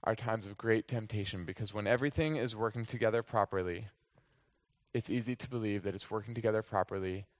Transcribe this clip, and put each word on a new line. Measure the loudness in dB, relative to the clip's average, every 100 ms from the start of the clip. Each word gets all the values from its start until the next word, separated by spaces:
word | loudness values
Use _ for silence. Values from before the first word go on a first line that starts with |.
are | 0 0
times | 0 -2 -4
of | -4
great | 4 4 4
temptation, | -4 -2 -2 -2 -4 -6
because | -6 -4
when | -2 4
everything | 4 4 2 0 0
is | -2
working | -2 -2 -2 -6
together | 0 2 2
properly, | 2 2 2 2 0 -4 -8 _ _ _ _ _ _ _ _ _ _
it's | -4 0
easy | -2 0 -4
to | -4
believe | -2 0 0
that | -2 -6
it's | -4
working | -4 -4
together | 0 2 2
properly | 2 0 2 0 -2 -4 -8 _